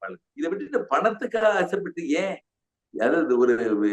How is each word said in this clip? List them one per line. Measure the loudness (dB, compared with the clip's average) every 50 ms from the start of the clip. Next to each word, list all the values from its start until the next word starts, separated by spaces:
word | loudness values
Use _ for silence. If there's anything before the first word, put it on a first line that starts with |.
வாழுது. | -14 -14 -14 -14 _ _ _
இதை | -6 -4 -4
விட்டுட்டு | -4 -6 -6 -4 -4 -4 -2 0 0
பணத்துக்காக | 0 2 0 0 -2 -6 -6 -2 2 2 2
ஆசைப்பட்டு | 2 2 0 -2 -2 -4 -4 -6 -8 -8 -4 -2
ஏன்? | -2 0 0 -2 -6 -8 -12 _ _ _ _ _ _ _ _ _ -6 -2
அதாவது | 0 2 2 2 2 2 4 4
ஒரு | 4 4 4 2 2 0 0 2 2 0